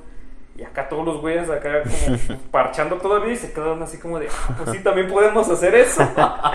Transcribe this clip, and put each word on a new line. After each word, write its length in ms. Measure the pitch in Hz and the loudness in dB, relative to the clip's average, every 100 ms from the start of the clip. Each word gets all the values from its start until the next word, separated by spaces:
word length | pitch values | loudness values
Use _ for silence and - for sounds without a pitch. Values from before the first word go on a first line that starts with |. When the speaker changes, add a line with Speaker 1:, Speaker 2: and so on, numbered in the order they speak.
| - - - - - - | -10 -12 -12 -12 -14 -14
Speaker 1:
Y 60 | |
acá 260 | 113 - 123 | -10 -8 -6
todos 160 | 151 | -4
los 160 | 165 151 | -4 -4
güeyes 300 | 160 165 170 | -2 -2 -2
acá 320 | 147 147 147 | -4 0 -2
como, 140 | 143 - | 2 2
Speaker 2:
<laughs> 100 | 135 | 4
Speaker 1:
pues, 320 | 120 - 117 - | 4 2 0 -2
parchando 440 | 139 135 - 151 175 | 2 2 0 -2 -2
todavía 340 | 196 208 220 | 2 2 0
y 40 | 233 | -4
se 140 | - | -6
quedaron 300 | 160 156 160 | -6 -4 -4
así 160 | 160 160 | -6 -10
como 220 | 170 165 | -8 -6
de, 80 | 147 | -4
"Ah, 260 | - - 120 | -2 -2 -2
pues 140 | - | -4
sí, 120 | 190 | 0
también 240 | 202 185 185 | 0 0 2
podemos 400 | 196 214 196 165 | 4 4 4 2
hacer 240 | 165 175 | 2 4
eso". 260 | 233 247 - | 6 6 4
<laughs> 100 | 139 - - - 147 | 2 2 0 2 -2